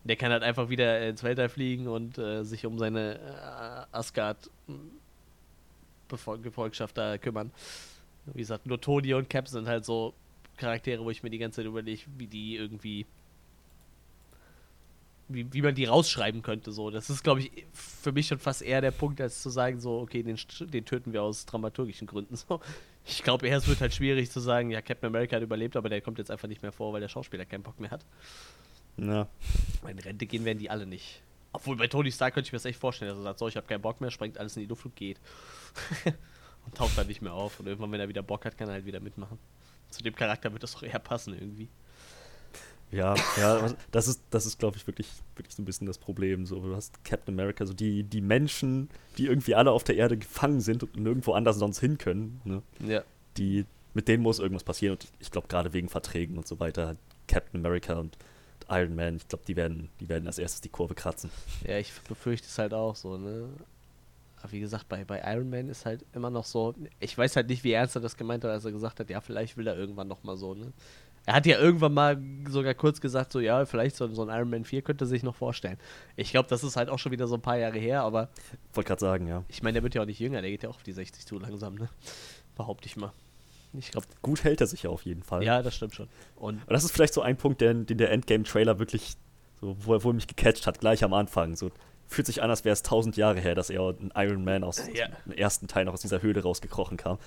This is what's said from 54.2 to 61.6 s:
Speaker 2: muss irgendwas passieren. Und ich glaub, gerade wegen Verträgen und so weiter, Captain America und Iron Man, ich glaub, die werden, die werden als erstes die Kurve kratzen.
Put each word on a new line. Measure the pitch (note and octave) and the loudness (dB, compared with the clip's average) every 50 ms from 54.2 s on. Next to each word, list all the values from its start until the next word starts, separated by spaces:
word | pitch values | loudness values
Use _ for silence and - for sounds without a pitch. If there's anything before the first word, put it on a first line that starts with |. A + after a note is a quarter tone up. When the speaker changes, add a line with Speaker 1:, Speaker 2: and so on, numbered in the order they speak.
| A2+ | 6
Speaker 2:
muss | A2+ A2 - | 4 4 2
irgendwas | F#2+ F#2+ G2 F2+ - | 0 -2 -2 -2 -4
passieren. | - - - G#2 G2 F#2+ | -4 -2 0 2 2 0
Und | - - - - - | 0 -6 -16 -18 -16
ich | - - | -14 -6
glaub, | - F2+ - - | -6 -6 -4 0
gerade | F2+ F2 E2+ F2 E2 | 0 0 0 2 0
wegen | F2+ F2 F2+ | -2 -2 -2
Verträgen | - E2+ - - - E2+ E2+ D#2+ F2 | -4 -6 -6 -4 -4 -4 -2 -2 -4
und | E2 D#2 | -8 -8
so | - E2+ D#2 | -8 -6 -4
weiter, | E2+ E2 D#2 F2 E2 D#2+ E2 - - - - - - | -4 -2 -2 -2 -2 -4 -4 -8 -12 -20 -20 -20 0
Captain | - F2+ F2 - - - F2 | 2 2 2 2 -2 -6 -2
America | E2 E2+ F2 F2+ - - E2 | 0 0 0 0 0 -2 -4
und | E2+ D#2+ D#2+ - - - - - - - - - - - - | -4 -4 -6 -10 -16 -20 -20 -20 -20 -20 -20 -20 -20 -8 0
Iron | F#2+ F#2 F2+ E2+ E2+ | 2 2 2 2 0
Man, | E2 E2+ E2+ E2 | -2 -2 -2 -2
ich | D#2+ - | -4 -6
glaub, | - - - - | -8 -8 -8 -4
die | - F2+ | -4 0
werden, | F2 E2 E2 E2 D#2+ D#2+ - - - | 0 0 0 -2 -4 -8 -12 -12 -14
die | F#2 | -6
werden | E2 E2+ E2 E2+ | -4 -4 -2 -2
als | E2+ - | -4 -6
erstes | - F2 E2 - - | -4 -4 -6 -6 -8
die | - - | -10 -10
Kurve | - - F2 D#2+ E2+ | -4 -4 -2 -2 -2
kratzen. | - - F2 - - - E2+ - - - - - - | -4 -4 -6 -6 -6 -10 -10 -10 -10 -8 -8 -6 -6